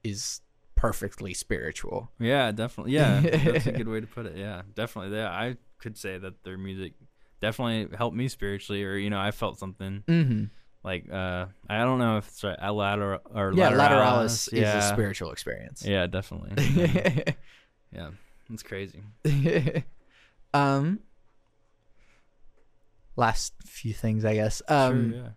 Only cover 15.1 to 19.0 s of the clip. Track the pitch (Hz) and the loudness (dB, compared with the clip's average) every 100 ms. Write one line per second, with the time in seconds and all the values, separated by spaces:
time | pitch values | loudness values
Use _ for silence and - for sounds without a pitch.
15.1 | 101 85 - - 52 - - - 98 87 | -2 -8 -8 -8 -8 -10 -8 0 0 2
16.1 | 92 - 85 85 101 135 143 175 180 185 | -2 -6 -10 -4 2 4 6 4 4 2
17.1 | 135 - - - - _ _ _ - 80 | 2 -2 -6 -12 -20 _ _ _ -16 -14
18.1 | 95 - - - 113 - 98 98 - | -16 -20 -20 -16 -16 -12 -10 -10 -14